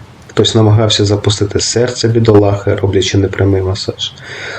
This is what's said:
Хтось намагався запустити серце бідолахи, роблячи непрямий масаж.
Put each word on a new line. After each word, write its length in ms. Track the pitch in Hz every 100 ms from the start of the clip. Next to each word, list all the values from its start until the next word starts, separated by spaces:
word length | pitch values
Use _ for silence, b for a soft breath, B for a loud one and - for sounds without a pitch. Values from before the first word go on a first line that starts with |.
| - - -
Хтось 280 | - 101 113
намагався 500 | 110 107 113 - 104
запустити 540 | 101 107 - 101 -
серце 480 | - 113 123 - 113
бідолахи, 680 | 113 113 104 101 101 - 101
роблячи 420 | 98 95 - 104
непрямий 440 | 95 - 98 95
масаж. 520 | 92 95 - - - - B B B